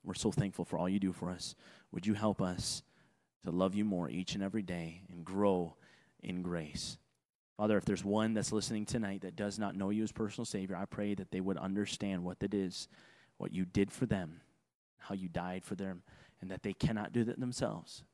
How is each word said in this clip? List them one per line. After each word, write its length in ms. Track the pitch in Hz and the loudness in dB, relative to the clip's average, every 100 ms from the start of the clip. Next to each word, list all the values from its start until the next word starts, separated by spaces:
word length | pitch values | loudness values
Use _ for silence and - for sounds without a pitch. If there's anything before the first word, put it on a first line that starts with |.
We're 100 | - | -6
so 180 | 92 110 | 0 2
thankful 340 | - 98 - 85 | 2 0 -2 -2
for 120 | - | 0
all 120 | 90 | 2
you 100 | 98 | 4
do 120 | 95 | 2
for 180 | 87 87 | 0 -4
us. 260 | 90 - - - - _ | -4 -8 -12 -20 -20 _
Would 140 | - 95 | -2 2
you 80 | |
help 280 | 95 107 95 | 4 4 4
us 420 | 92 90 - - - _ _ _ _ _ | 0 0 -2 -4 -8 _ _ _ _ _
to 80 | 90 | -2
love 240 | 87 92 101 | 4 4 4
you 100 | 107 | 2
more 240 | 90 80 | 2 0
each 260 | 78 92 101 | -2 -2 -2
and 80 | |
every 180 | 98 107 | 0 -2
day 400 | 92 87 82 82 95 | -2 -4 -6 -10 -14
and 160 | 87 82 | -12 -4
grow 500 | 98 101 92 85 - - - _ _ | 4 6 6 0 -6 -20 -20 _ _
in 200 | - 90 | -6 -4
grace? 560 | 90 85 73 - - - _ _ _ _ _ - | -2 -2 -4 -6 -6 -8 _ _ _ _ _ 0
Father, 200 | 107 104 | 4 4
if 80 | - | 4
there's 180 | 95 | 0
one 300 | 98 104 110 | 2 2 4
that's 180 | 110 - | 2 2
listening 340 | 107 - 110 104 | 0 0 -2 0
tonight 360 | 123 104 98 | -2 -2 -4
that 140 | 92 85 | -8 -4
does 220 | 104 104 | -4 0
not 180 | 101 95 | -2 0
know 140 | 98 | 2
you 140 | 107 | 2
as 80 | 110 | 0
personal 340 | - 110 - 113 | 0 -4 -2 -4
Savior, 300 | 101 95 90 | -4 -2 -4
I 100 | 98 | -4
pray 300 | - 104 98 | -2 0 0
that 160 | 90 | -2
they 80 | 92 | -2
would 180 | 92 90 | 0 0
understand 680 | 95 98 101 - 101 92 | 0 0 0 0 -2 0
what 160 | 90 90 | -2 -2
that 140 | 101 | 0
is, 360 | 101 95 - - - - - - _ | 2 0 -2 -10 -14 -20 -20 -20 _
what 160 | - | -4
you 120 | 90 90 | 0 2
did 260 | 101 101 | 4 4
for 140 | - 117 | 2 0
them, 360 | 101 82 82 - _ _ _ _ _ | 0 -2 -10 -20 _ _ _ _ _
how 180 | - 98 | -6 -4
you 140 | 92 | -2
died 340 | 85 90 92 | -4 -2 -4
for 120 | - 95 | -6 -4
them, 280 | 98 87 - - - _ | -4 -6 -12 -20 -20 _
and 100 | 95 | -10
that 120 | 92 | -4
they 100 | 101 | -4
cannot 400 | 95 - 107 104 | 0 0 0 0
do 100 | 120 | 2
that 160 | 113 - | 2 0
themselves. 640 | 127 123 117 104 - - - | -4 0 -2 -2 -8 -18 -18